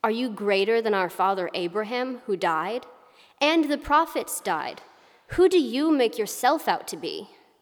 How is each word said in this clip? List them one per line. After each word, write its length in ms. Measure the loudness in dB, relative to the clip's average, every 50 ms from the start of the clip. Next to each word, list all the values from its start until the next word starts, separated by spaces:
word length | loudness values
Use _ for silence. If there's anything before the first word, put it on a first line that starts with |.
| 0
Are 80 | -2
you 180 | -2 -2 -2 -4
greater 540 | -4 -4 0 0 2 2 2 2 2 2 2
than 100 | 2 0
our 160 | 0 0 -2
father 400 | -2 0 0 0 0 0 -4 -6 -4
Abraham, 680 | -4 -6 -4 -4 -4 -6 -4 -4 -6 -4 -6 -8 -12 -6 -6
who 80 | -4
died? 500 | -2 0 0 0 0 -2 -4 -6 -8 -10 -12 -20 -20 _ _ _ _ -20 _ _ _
And 240 | 2 4 4 4 2
the 140 | 2 0 -4
prophets 600 | 0 2 4 4 4 2 -2 -6 -6 -6 -8 -8
died. 440 | -4 -2 -2 -2 -4 -6 -10 -12 -18 -20 -20 _ _ _ _ _ _ _
Who 200 | 2 4 4 6
do 100 | 6 4
you 300 | 2 2 0 0 2 4
make 300 | 4 4 4 2 2 -2
yourself 480 | -6 -4 -4 0 2 2 2 2 0 0
out 200 | -2 -2 -2 -10
to 80 | -12 -8
be? 340 | -8 -8 -8 -8 -10 -12 -18 -20 _ _ _ _